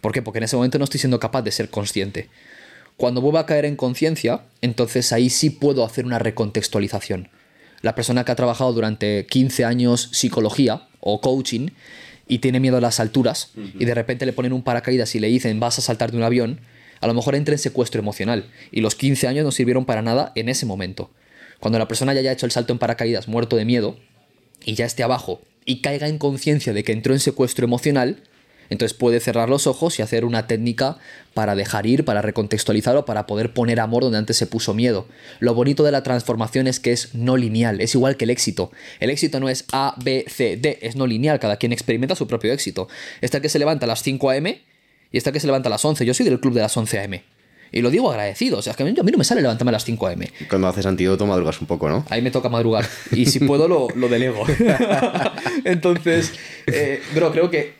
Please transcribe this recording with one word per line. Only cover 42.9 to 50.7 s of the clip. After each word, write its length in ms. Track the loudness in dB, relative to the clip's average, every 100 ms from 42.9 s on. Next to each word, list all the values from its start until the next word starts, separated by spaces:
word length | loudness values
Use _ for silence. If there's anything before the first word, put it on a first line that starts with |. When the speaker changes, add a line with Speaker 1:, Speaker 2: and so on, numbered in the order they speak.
| -10 -18 -6
Speaker 1:
Está 180 | -4 -2
el 40 |
que 60 | -2
se 100 | 0
levanta 280 | 0 0 -2
a 20 |
las 140 | -2
cinco 260 | -2 0 0
A 60 | 0
M 260 | -2 -6 _ _ _ _ _
y 60 | -2
está 120 | -2
el 40 |
que 60 | -2
se 60 | 0
levanta 200 | 0 0
a 20 |
las 140 | 0
once. 220 | 0 2 2
Yo 80 |
soy 100 | 2 2
del 120 | 2
club 160 | 2
de 60 | 2
las 160 | 0 0
once 200 | -2 -4
A 20 |
M. 200 | -4 -10 _ _ _ _ -6
Y 100 | 0
lo 80 | 2
digo 200 | 4 2
agradecido, 480 | 0 -4 -2 -2 -2
o 40 |
sea, 100 | -4
es 40 | -4
que 60 |
a 40 | -2
mí, 60 | 2
a 40 |
mí 80 | 4
no 60 | 4
me 40 |
sale 200 | 2 2
levantarme 260 | 2 2 0
a 40 |
las 100 | 0
cinco 240 | -2 -2 -2
A 40 |
M. 160 | -4 -8 -10 -2
Speaker 3:
Cuando 180 | 2
haces 200 | 2